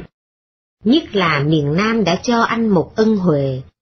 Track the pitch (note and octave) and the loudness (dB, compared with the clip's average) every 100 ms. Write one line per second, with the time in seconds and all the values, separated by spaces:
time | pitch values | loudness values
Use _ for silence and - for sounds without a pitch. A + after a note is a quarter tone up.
0 | - _ _ _ _ _ _ _ G#3 D4+ | -14 _ _ _ _ _ _ _ 0 0
1 | - G3+ F3 D3 C#3+ D#3+ C#3+ D#3+ G#3+ A3+ | 0 -2 0 0 0 0 0 0 0 0
2 | F3+ F3+ - A#3 A3+ A3+ A3+ F#3 - - | 0 -2 0 0 0 0 0 0 0 0
3 | A3 G#3+ F3+ D3 C3+ C3 - _ | 0 2 0 0 -2 -4 -10 _